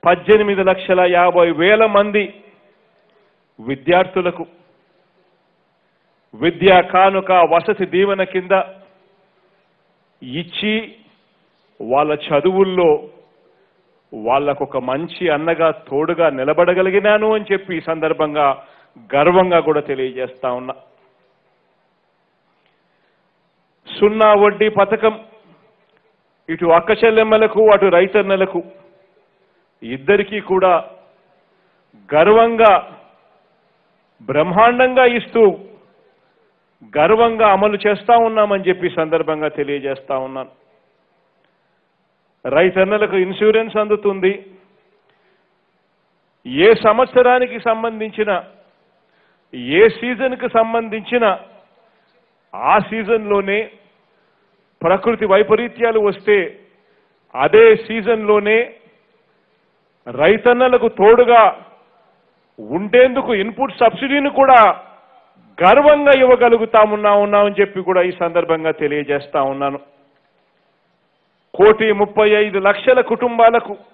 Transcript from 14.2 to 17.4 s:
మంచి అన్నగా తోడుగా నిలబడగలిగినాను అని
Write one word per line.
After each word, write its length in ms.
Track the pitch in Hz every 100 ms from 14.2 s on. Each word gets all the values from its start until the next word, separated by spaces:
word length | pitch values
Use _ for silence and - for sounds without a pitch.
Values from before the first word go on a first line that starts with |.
| 107 135 143 139 135 135 123
మంచి 340 | 135 170 - 180
అన్నగా 400 | 147 160 160 165 156 -
తోడుగా 380 | 139 160 165 165
నిలబడగలిగినాను 1000 | 135 135 151 175 180 190 196 202 214 214
అని 120 | 214